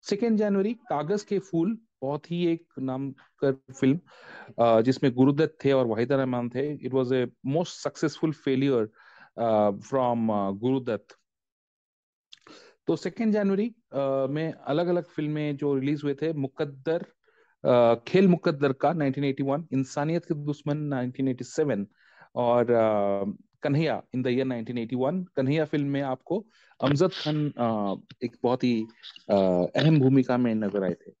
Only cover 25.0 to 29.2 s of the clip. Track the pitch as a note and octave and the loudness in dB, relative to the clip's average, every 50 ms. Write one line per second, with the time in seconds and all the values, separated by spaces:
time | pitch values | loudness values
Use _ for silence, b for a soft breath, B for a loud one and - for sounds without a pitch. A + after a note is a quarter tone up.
25 | B2+ C3+ E3 F#3+ F3+ - _ - C3 B2+ C#3+ D#3+ D#3 D3+ - D3+ C#3+ C#3+ C#3 C#3 | -2 0 -2 -2 -6 -6 _ -2 0 0 2 0 0 0 -2 -2 -2 -2 -2 -2
26 | C#3 C3+ B2+ B2+ _ - D#3+ G#3 - b b b b b b b - C3 D3 C#3 | -2 -4 -6 -6 _ -6 -6 -6 -6 b b b b b b b 0 0 2 4
27 | F3+ F#3 F#3 - - D3+ D3+ D3+ D3+ D3 - - A#2+ A#2 A2+ G#2+ G#2 G2+ F#2+ - | 2 2 2 -2 -4 -2 -2 0 -2 -2 -2 -2 -2 0 0 0 -2 -2 -4 -6
28 | - _ - _ - A#2+ - - - B2 B2 B2+ - B2 A#2+ A2+ A2 A2+ B B | -8 _ -14 _ -8 -10 -8 -2 -2 0 0 2 2 0 0 0 -2 -6 B B
29 | B B B B | B B B B